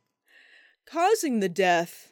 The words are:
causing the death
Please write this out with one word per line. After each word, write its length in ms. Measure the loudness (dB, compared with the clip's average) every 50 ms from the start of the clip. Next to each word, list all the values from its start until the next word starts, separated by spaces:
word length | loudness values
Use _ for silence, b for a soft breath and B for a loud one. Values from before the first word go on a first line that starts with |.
| _ _ _ _ b b b b b b b b b b b b _ -10
causing 500 | -4 0 2 2 2 0 0 -2 -2 -2
the 80 | -2 -2
death 600 | -2 0 2 2 2 2 0 -4 -8 -18 -20 -20